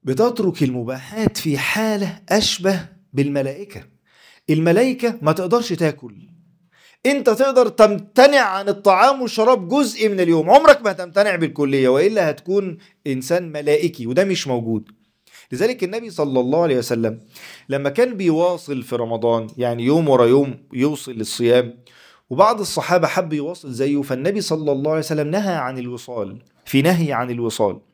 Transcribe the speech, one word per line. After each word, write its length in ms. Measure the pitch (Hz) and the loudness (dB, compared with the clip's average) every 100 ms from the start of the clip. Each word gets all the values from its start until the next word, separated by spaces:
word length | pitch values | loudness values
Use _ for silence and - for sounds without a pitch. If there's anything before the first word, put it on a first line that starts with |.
بتترك 600 | 127 131 233 233 196 165 | -4 0 0 0 -4 0
المباحات 720 | 135 123 117 131 - 214 214 - | -2 -2 -8 -10 -12 -6 -6 -4
في 200 | 165 139 | -4 -4
حالة 640 | - 202 220 208 190 - - | -2 -2 -2 -2 -4 -8 -2
أشبه 560 | 202 208 - 185 185 - - _ | 0 0 -2 -2 -2 -6 -20 _
بالملائكة. 680 | 135 143 143 131 147 202 98 - _ _ _ _ _ - | -4 -2 -2 -4 -8 -16 -18 -20 _ _ _ _ _ -2
الملائكة 720 | 156 165 185 262 254 240 233 | 0 4 4 2 0 -4 -2
ما 100 | 147 | -2
تقدرش 420 | 160 180 240 233 | -2 0 -2 -2
تاكل، 420 | 170 160 143 123 101 - _ _ _ _ _ _ _ 254 | -2 -2 -4 -18 -20 -20 _ _ _ _ _ _ _ -2
أنت 240 | 285 233 | 2 2
تقدر 380 | 220 269 254 226 | 2 2 4 2
تمتنع 760 | 214 214 202 - - 277 285 | 6 4 4 -2 6 6 6
عن 280 | 220 190 202 | 2 -2 -4
الطعام 520 | 202 202 190 247 269 | 0 2 4 4 2
والشراب 460 | 247 - 220 247 175 | -4 0 2 2 0
جزء 420 | 269 247 - 214 | 0 0 0 -2
من 100 | 196 | 0
اليوم، 300 | 175 165 160 | 2 2 6
عمرك 320 | 262 320 277 | 6 8 6
ما 100 | 220 | 2
هتمتنع 440 | 185 180 180 208 175 | -4 -4 0 0 0
بالكلية، 540 | 165 135 143 139 127 | -4 -2 0 2 4
وإلا 400 | 135 190 220 160 | 4 2 2 -2
هتكون 480 | 143 - 196 190 160 _ _ 147 | -4 -2 -2 -2 -12 _ _ -8
إنسان 440 | 131 131 175 170 | -6 -2 -2 -2
ملائكي، 560 | 147 143 147 170 165 117 | -6 0 0 0 -4 -2
وده 180 | 131 196 | 0 0
مش 220 | 180 139 | -2 -2
موجود. 440 | 123 113 110 - _ _ _ _ - _ | -4 -2 -6 -6 _ _ _ _ -20 _
لذلك 320 | 127 220 254 | -2 -2 -2
النبي 260 | 180 220 233 | -6 -6 -8
صلى 300 | 165 147 131 | -4 0 0
الله 240 | 123 156 | 0 0
عليه 140 | 170 127 | 2 0
وسلم 420 | 117 117 113 113 _ - - - - | -2 -2 -2 -4 _ -20 -20 -20 -8
لما 200 | 139 139 | -4 -2
كان 280 | 143 254 214 | 0 -2 0
بيواصل 680 | 180 160 175 170 - 135 | 0 2 0 -2 -6 -8
في 120 | - 120 | -4 -4
رمضان، 520 | 117 113 117 117 110 - | -4 -2 0 0 -4 -6
يعني 260 | 120 120 | -4 -2
يوم 260 | 120 156 156 | 0 2 4
ورا 160 | 127 120 | 4 6
يوم 300 | 135 139 117 _ | 4 2 -6 _
يوصل 380 | 123 139 147 - | -2 -2 -2 -10
للصيام، 680 | 117 107 - 120 123 120 120 _ _ - _ _ | -10 -8 -2 4 4 2 -10 _ _ -20 _ _
وبعض 300 | 127 208 226 | 2 2 2
الصحابة 480 | 202 165 - 175 156 | -4 -6 0 0 2
حب 260 | - 170 | -2 -4
يواصل 380 | 151 147 175 147 | -6 -8 -10 -12
زيه، 300 | 120 135 143 | -4 -2 -2
فالنبي 400 | 139 127 143 208 | -4 -4 -4 -4
صلى 300 | - 156 151 | -4 -4 -2
الله 200 | 135 147 | -2 -2
عليه 80 | 156 | -2
وسلم 280 | 151 156 147 | -2 -4 -2
نهى 280 | 185 202 165 | -2 -2 -4
عن 220 | 127 131 | -6 -8
الوصال، 680 | 123 120 - 120 98 107 _ _ - | -10 -12 -10 -8 -8 -12 _ _ -2
في 160 | 135 | 2
نهي 320 | 156 175 156 | 2 2 0
عن 180 | 120 123 | -2 -4
الوصال 500 | 120 113 - 104 87 _ | -4 -4 0 -2 -2 _